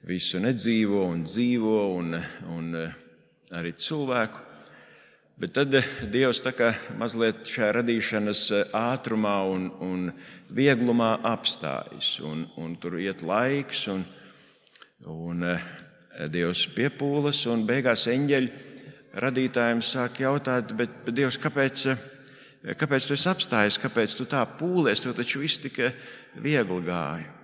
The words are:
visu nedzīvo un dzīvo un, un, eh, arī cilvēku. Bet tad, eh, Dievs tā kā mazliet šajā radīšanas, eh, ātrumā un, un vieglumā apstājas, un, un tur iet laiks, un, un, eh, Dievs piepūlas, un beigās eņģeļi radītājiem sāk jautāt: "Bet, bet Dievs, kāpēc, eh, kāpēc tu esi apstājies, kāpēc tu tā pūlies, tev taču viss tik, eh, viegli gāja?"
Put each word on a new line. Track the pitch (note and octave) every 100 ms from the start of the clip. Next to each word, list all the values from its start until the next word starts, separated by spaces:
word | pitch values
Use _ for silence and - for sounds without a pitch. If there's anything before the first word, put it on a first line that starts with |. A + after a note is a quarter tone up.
| -
visu | F2+ - -
nedzīvo | A2+ A#2+ A2+ A2 G#2+ G2+
un | F2+ E2+ D#2+
dzīvo | G2 A#2+ B2 A2 A2 G2+ F2+
un, | E2+ E2 D2+ - F2+ E2+
un, | E2
eh, | E2 D#2+ D#2+ - - _ _ _
arī | F2 E2+ E2
cilvēku. | - D#3 C3+ B2 A2 - - - - - - - - _ _ -
Bet | E2+
tad, | B2+ C#3+
eh, | C3+ B2+ - A#2
Dievs | A#2+ C3 A#2
tā | C3 B2
kā | A#2 A2 - -
mazliet | A#2 A2+ A2+ -
šajā | - - G#2+ A#2
radīšanas, | A#2+ A#2 G#2 A2 G#2 G2+ -
eh, | G2+ -
ātrumā | G#2+ A#2 C3 - A2 G#2 G2+
un, | F#2+ F#2 F#2 -
un | F#2 F#2 F2+ - - - -
vieglumā | G2+ C#3+ B2+ A#2+ A#2 A2+ A2+
apstājas, | A2+ A2+ - - D#2 C2 - - - -
un, | D#2 D#2 - -
un | E2 E2+
tur | F2 F2
iet | F#2+ F#2+
laiks, | D#2+ G#2 B2 C#3+ C3+ - -
un, | F#2+ F2 - - - - - _ - - _
un, | - D#2+ E2+ F2
eh, | F2 F2 - - - - - - D#2
Dievs | E2+ E2+ F2+ -
piepūlas, | - C3+ - C#3 C#3+ C#3+ C#3 A#2+
un | A#2 A2
beigās | C3 B2+ A2 A#2
eņģeļi | B2+ C#3+ C#3 B2+ - - - - - - F#2+
radītājiem | B2+ B2+ C3 B2 A#2 A#2
sāk | A2+ C3 B2 -
jautāt: | C3 C#3+ C3+ B2 G#2+ A2
"Bet, | A#2+ -
bet | -
Dievs, | A#2 C3+ -
kāpēc, | - C#3 C3+ - C3+
eh, | B2+ - - - - - - -
kāpēc | - D3+ C#3 -
tu |
esi | C#3 F3+
apstājies, | F#3 - A2+ G#2 -
kāpēc | C3 A#2 G#2+ -
tu |
tā | C3 C#3+ A2+ -
pūlies, | E3+ F3+ C#3 G#2+
tev | B2+
taču | A2+ A#2+ C#3
viss | D3+ -
tik, | C3 -
eh, | B2 B2 - - - -
viegli | C#3+ D3 G2+ F2+
gāja?" | E2+ F2 D2 E2 D#2 -